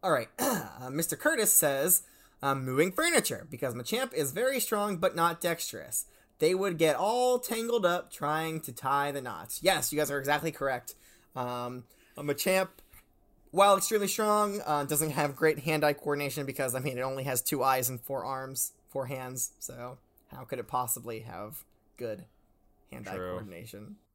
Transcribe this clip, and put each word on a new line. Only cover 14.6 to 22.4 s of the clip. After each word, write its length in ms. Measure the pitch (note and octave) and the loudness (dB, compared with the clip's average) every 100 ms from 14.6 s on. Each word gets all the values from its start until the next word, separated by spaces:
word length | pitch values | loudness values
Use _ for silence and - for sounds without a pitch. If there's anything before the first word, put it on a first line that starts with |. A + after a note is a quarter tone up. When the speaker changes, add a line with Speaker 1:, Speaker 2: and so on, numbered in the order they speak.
| - | -2
Speaker 1:
uh, 200 | D3 C#3+ | -2 0
doesn't 240 | D3 D#3 | 0 0
have 260 | D3 D3 C#3 | 0 0 4
great 240 | D#3+ D3 | 2 2
hand-eye 320 | C#3 D#3 D3 | 0 2 2
coordination 520 | D3 - C#3+ C#3+ C#3 C#3 | 2 -2 -2 -2 -4 -6
because, 300 | C3+ C3 B2+ | -2 -2 -2
I 40 | |
mean, 180 | C#3 B2+ | -4 -4
it 40 | |
only 240 | C3 C3+ C3 | -4 -4 -2
has 160 | B2+ | -2
two 200 | - C#3+ | 0 2
eyes 280 | C3 C3 B2 | 4 4 0
and 100 | B2 | -6
four 240 | - C3+ | -6 -6
arms, 480 | A#2 C3 C3 C3 - _ _ | -4 -6 -6 -6 -6 _ _
four 200 | C#3 B2+ | -6 -4
hands. 440 | C3+ B2+ B2+ - _ | -6 -8 -6 -8 _
So 380 | - B2 B2 C3 _ _ _ | -14 -12 -12 -14 _ _ _
how 140 | - C3 | -18 -10
could 140 | B2+ | -8
it 80 | - | -4
possibly 500 | B2+ A#2+ - A#2+ A2 | -2 -2 -4 -6 -10
have 440 | A2 F2 G#2+ - - _ _ - | -10 -12 -12 -14 -18 _ _ -10
good 260 | A#2+ G#2 - _ | -8 -8 -14 _